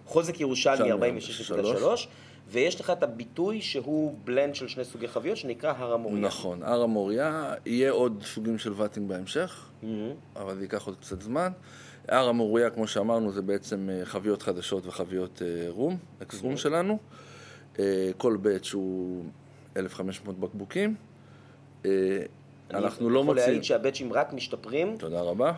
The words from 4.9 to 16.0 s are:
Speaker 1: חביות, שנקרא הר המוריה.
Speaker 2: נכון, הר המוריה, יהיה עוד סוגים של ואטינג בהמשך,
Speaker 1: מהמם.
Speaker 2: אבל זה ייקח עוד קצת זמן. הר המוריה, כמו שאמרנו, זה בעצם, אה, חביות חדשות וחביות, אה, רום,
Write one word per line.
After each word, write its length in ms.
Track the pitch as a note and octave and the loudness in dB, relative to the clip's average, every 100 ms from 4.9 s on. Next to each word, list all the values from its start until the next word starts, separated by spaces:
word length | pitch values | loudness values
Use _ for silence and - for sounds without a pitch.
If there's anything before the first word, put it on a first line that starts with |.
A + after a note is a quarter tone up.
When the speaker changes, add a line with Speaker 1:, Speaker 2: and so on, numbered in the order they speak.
| A#2 A2+ | -6 -4
Speaker 1:
חביות, 280 | A#2+ C3 A3 | -2 -2 -4
שנקרא 360 | C3+ A2+ D#3 C3 | -4 -2 -2 -2
הר 160 | B2 | 0
המוריה. 260 | A#2 A2+ G#2 | 0 0 0
Speaker 2:
נכון, 400 | G2+ - F#2+ F2+ | 0 -2 -6 -6
הר 200 | E2 A#2+ | 0 2
המוריה, 720 | A#2+ A2 G2 A2 D3+ D#3 C#3 - - | 4 2 2 2 0 -2 -4 -6 -2
יהיה 240 | A#2+ C3+ | 2 4
עוד 320 | A#2+ B2 G#2+ - | 6 4 0 -8
סוגים 320 | - A2 A2+ | -6 -2 -2
של 140 | A2+ G2+ | -2 -2
ואטינג 320 | G#2 G#2+ G2+ | -2 -2 -4
בהמשך, 600 | F#2 F#2+ D3 F#3 - - - | -4 -4 -4 -4 -6 -18 -12
Speaker 1:
מהמם. 300 | A2 G#2+ A2 D3+ - - | -8 -6 -6 -8 -14 -12
Speaker 2:
אבל 180 | G2 F#2+ | -8 -6
זה 60 | |
ייקח 240 | G2 G#2 G2+ | -4 -6 -6
עוד 100 | F#2 | -10
קצת 220 | - F#2+ | -10 -10
זמן. 300 | G2+ C3+ F3+ F#3 - - - - - | -4 -2 -2 -4 -16 -20 -20 -14 2
הר 200 | B2+ B2+ | 4 4
המוריה, 420 | A#2+ A2 A2+ A#2 | 4 4 4 4
כמו 160 | A#2 A2 | 2 -2
שאמרנו, 460 | G#2+ G#2+ A#2 A2 | 0 2 2 0
זה 100 | G2 | -2
בעצם, 460 | F#2+ G2+ - G2+ F#2+ | 0 -2 -2 -4 -2
אה, 120 | F#2 | -4
חביות 380 | F2+ G2+ G#2 G2 | -4 -2 0 0
חדשות 440 | - F2+ F2 G2 F2+ | 0 -4 -2 -4 -4
וחביות, 560 | F2+ F2 F#2 F#2 - | -6 -4 -2 -4 -4
אה, 280 | F2 E2+ E2+ | -4 -4 -4
רום, 260 | F2+ C#3+ F3+ | -2 -2 -2